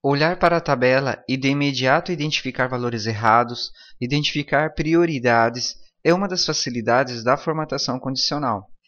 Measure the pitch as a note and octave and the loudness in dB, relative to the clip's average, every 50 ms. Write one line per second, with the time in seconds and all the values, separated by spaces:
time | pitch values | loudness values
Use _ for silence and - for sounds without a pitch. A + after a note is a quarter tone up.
0 | - C#3 C#3+ C#3+ D3+ E3 F3+ F3 - E3+ E3+ E3 - - C#3+ B2 B2+ B2+ B2+ C3+ | 2 0 2 2 2 0 2 2 2 2 2 2 2 0 0 2 4 4 4 4
1 | C#3 C3 A2 - - - C3 C3 C3 C3+ C#3 C#3+ C#3+ C#3+ C3+ B2 B2+ C3 C#3 E3 | 2 -2 -4 -6 -4 -6 -4 -2 0 0 0 2 0 -2 -2 0 2 2 2 2
2 | E3+ - F3+ C#3+ D3 D#3 D3 - - C3 B2 - B2+ B2 B2+ A#2+ B2 A#2+ A#2 A2+ | 0 -4 -6 -4 -4 -4 -4 -4 -6 -6 -4 -4 -4 -2 -2 -4 -4 -4 -4 -4
3 | G#2 A2+ A2 G#2 A#2 A2 A2 A#2+ A#2+ A#2+ B2 - - - - - - - - - | -4 -4 -4 0 4 4 4 4 4 2 -4 -10 -12 -14 -14 -20 -20 -20 -10 -8
4 | B2 B2 D3 D3 D3 - - D3+ C#3+ - D3+ C#3+ D#3 D#3 D3+ - D3+ D#3 E3 E3+ | -4 -2 -2 0 0 0 -2 -4 -4 0 0 0 0 0 -4 -4 0 2 4 4
5 | F3 E3+ D#3 B2+ A#2+ B2 A#2 A#2 A2+ A#2+ A#2+ B2 - - - - - _ _ _ | 4 2 0 0 2 4 4 6 4 4 2 -2 -8 -8 -10 -12 -20 _ _ _
6 | _ D#3 E3+ F#3 G3+ F#3+ F#3 F3+ - - D3+ - - C#3+ A#2+ A#2+ A2 A#2 A#2 B2+ | _ 2 2 2 0 -4 -2 -4 -2 -2 -2 -4 -4 -4 -4 -4 0 2 2 2
7 | C#3 B2 B2 A#2 A2 B2 C3+ D3 - E3 D#3 D#3 D#3 D3+ D3 C#3+ - - B2 C3 | 2 0 -4 -4 0 0 0 0 0 -4 -4 -4 -4 -4 -4 -6 -4 -4 -6 -4
8 | - C3 C3+ B2+ - - D3+ D3 D3 B2 A2 G2+ G#2 _ - _ _ | -4 -6 -4 -2 -2 -2 -2 -2 -2 -2 -4 -4 -6 _ -20 _ _